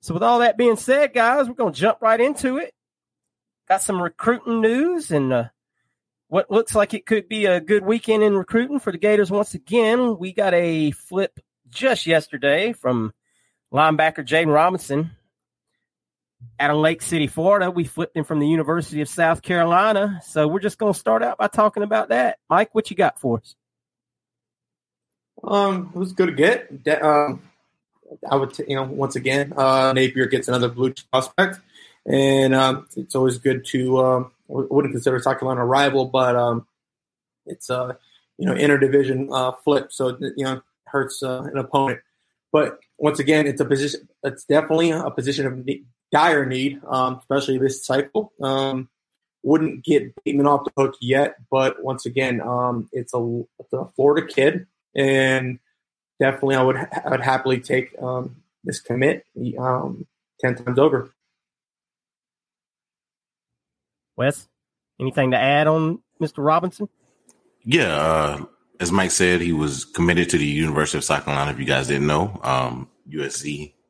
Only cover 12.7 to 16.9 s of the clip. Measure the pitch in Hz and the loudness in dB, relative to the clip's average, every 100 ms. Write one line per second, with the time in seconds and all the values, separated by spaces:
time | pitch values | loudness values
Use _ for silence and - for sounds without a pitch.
12.7 | 233 127 123 110 - _ _ _ _ _ | -4 -2 -2 -2 -8 _ _ _ _ _
13.7 | 131 156 156 160 156 127 156 165 147 170 | 2 2 4 0 0 -2 0 4 4 4
14.7 | 185 - 139 165 - _ _ _ _ _ | 0 -4 -4 -4 -10 _ _ _ _ _
15.7 | _ _ _ _ _ _ _ 120 _ 143 | _ _ _ _ _ _ _ -20 _ 0
16.7 | 151 156 | 2 2